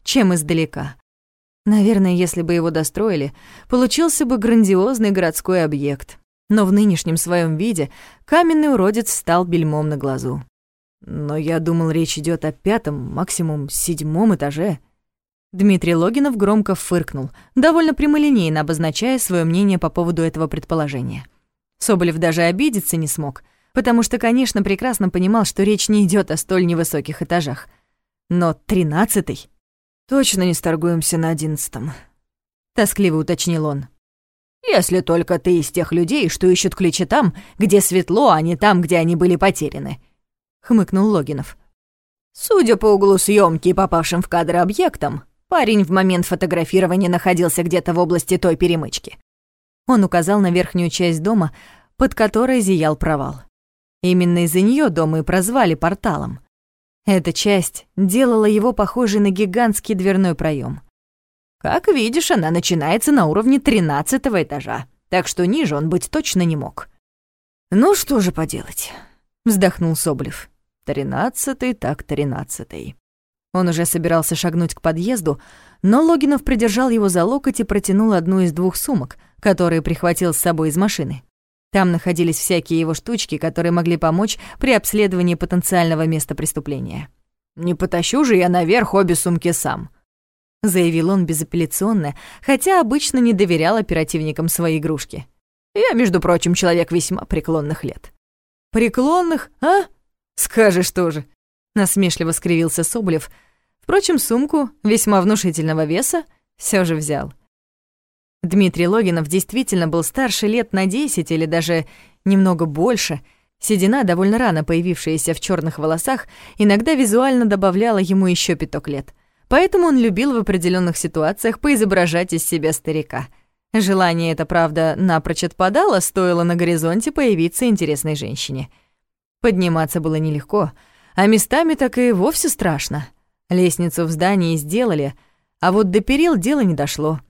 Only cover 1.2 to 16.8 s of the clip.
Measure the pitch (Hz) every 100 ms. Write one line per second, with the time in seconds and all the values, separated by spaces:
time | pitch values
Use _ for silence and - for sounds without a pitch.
1.2 | _ _ _ _ - 214 202 202 190 180
2.2 | 175 175 165 170 165 160 156 - 220 165
3.2 | 139 - - - - 247 254 - 330 -
4.2 | 254 247 226 226 196 185 214 254 214 190
5.2 | 170 - - 185 156 147 143 139 - -
6.2 | _ _ - 214 190 202 208 165 170 165
7.2 | 170 175 165 156 220 175 139 - - _
8.2 | - 311 339 311 302 247 190 214 214 -
9.2 | - 170 180 170 156 151 151 147 135 131
10.2 | 127 139 - _ _ _ _ _ - 151
11.2 | 147 151 156 165 160 165 160 160 160 -
12.2 | 156 165 156 151 196 - 151 147 127 -
13.2 | 185 - 165 151 139 - - 156 151 165
14.2 | 220 185 143 147 196 151 _ _ _ _
15.2 | _ _ _ 185 208 185 170 170 175 247
16.2 | 285 226 196 214 202 185